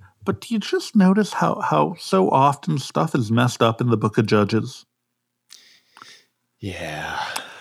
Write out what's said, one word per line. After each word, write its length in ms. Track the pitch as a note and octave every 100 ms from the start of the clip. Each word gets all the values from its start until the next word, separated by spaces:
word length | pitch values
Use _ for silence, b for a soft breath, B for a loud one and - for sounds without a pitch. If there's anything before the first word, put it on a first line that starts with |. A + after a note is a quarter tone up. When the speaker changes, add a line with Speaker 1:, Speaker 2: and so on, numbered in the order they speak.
| b _ -
Speaker 1:
but 160 | -
do 120 | -
you 60 | A3+
just 380 | - F#4 - G#3+
notice 340 | F#3 G3 G3+
how, 300 | - E3 -
how 340 | - D3+ D3+ E3
so 320 | - F#3+ F#3
often 480 | C3+ C#3 C#3 - D3+
stuff 380 | - D3 D#3+ D3+
is 160 | G#2+
messed 300 | A#2 B2 -
up 160 | A#2 A2+
in 100 | B2
the 60 | A2
book 220 | A2 -
of 80 | G#2+
Judges? 600 | G#2+ G2 G#2+ A#2+ - - _ _ _ _ _ _ B B B B B B B B _ _ _
Speaker 2:
Yeah. 600 | G2+ F2 E2 D2+ D2+ B B B B B